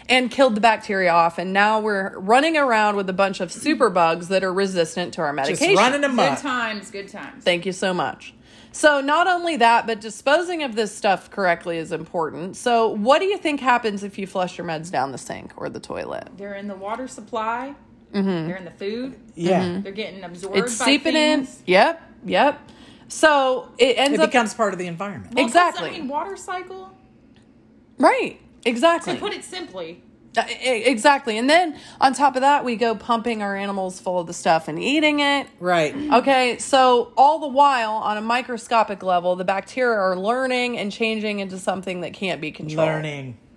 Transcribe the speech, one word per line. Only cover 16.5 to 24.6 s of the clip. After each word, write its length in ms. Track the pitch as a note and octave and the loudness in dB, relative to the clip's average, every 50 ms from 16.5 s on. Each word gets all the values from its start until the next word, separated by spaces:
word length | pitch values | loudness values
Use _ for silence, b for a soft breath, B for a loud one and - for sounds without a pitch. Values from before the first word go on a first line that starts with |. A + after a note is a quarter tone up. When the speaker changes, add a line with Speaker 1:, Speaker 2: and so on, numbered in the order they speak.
| G3+ | -12
Speaker 3:
in 120 | G3 G3+ | -12 -12
the 80 | G3+ G3 | -12 -12
water 320 | F#3 F#3+ G3+ A3+ A#3 C4 | -10 -10 -10 -8 -8 -10
supply. 680 | B3 - - G#3 - A#3+ A3 G#3+ A3+ A#3 B3 C4 C#4 C#4+ - - _ - - _ _ - | -12 -14 -18 -16 -10 -8 -6 -4 -4 -6 -6 -8 -10 -14 -18 -20 _ -20 -20 _ _ -4
Speaker 1:
Mm-hmm. 340 | G3+ G3 G3 F#3 E3 D#3 | -2 -2 0 -2 -2 -4
Speaker 3:
They're 100 | E3+ F3+ | -6 -8
in 80 | F#3+ F3+ | -10 -12
the 60 | E3 | -16
food. 480 | - - G3 G3+ A3+ A#3+ B3+ C4+ B3+ - - - - | -14 -10 -8 -8 -6 -8 -8 -10 -12 -16 -20 -18 -10
Speaker 2:
Yeah. 280 | - E3+ F3+ F#3 F3+ F#3 | -4 0 2 2 2 2
Speaker 1:
Mm-hmm. 180 | F3 F3 G3 | -2 -4 -6
Speaker 3:
They're 100 | G3+ G3 | -8 -8
getting 320 | F#3+ G#3+ G#3+ E3 F#3 G3 F#3 | -10 -10 -10 -10 -10 -14 -16
absorbed 340 | E3+ F3 F3 F#3+ F#3+ G3 | -16 -14 -12 -10 -2 0
Speaker 1:
It's 200 | G3 A#3+ B3 A#3 - | 0 0 0 -2 0
Speaker 3:
by 60 | B3+ | 2
Speaker 1:
seeping 300 | C4 C#4+ C#4+ - E4 D#4 | 2 2 4 2 2 2
in. 300 | D#4 D4+ C#4 C4 C#4+ C4 | 4 4 4 2 2 0
Speaker 3:
things. 160 | - - - - | -4 -12 -12 -2
Speaker 1:
Yep, 340 | F3 F3+ F#3+ A#3+ D#4+ E4+ - - - - - - | 4 6 6 6 6 2 -2 -10 -20 -20 -16 -8
yep. 340 | F3 F3 F#3+ A#3+ - - - - - B B B B B B B B | -2 2 4 4 2 2 -2 -12 -20 B B B B B B B B
So 600 | - - E4 D#4 D4 C#4 C4+ C4 C4 A#3+ - - - | -2 4 4 4 6 6 2 2 0 -2 -4 -8 2
it 200 | - B3 C4+ - G#3+ | 2 4 4 4 2
ends 180 | C4 C#4+ D4+ | 2 2 4
Speaker 2:
It 40 | D#4 D#4 | 2 2
Speaker 1:
up 80 | - | 4
Speaker 2:
becomes 240 | - B3 A3+ G#3 - | 4 2 0 0 -2
part 180 | - | -2